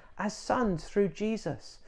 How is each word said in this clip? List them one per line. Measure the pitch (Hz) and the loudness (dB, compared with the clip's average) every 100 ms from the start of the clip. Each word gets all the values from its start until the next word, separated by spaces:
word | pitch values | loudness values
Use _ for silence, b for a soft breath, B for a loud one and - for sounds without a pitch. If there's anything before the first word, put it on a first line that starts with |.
| b b | b b
as | 208 | -4
sons | - - 247 226 165 - | -2 0 2 4 2 0
through | 202 202 | 2 2
Jesus." | - 214 220 165 127 - - | 2 -2 0 -2 -6 -8 -18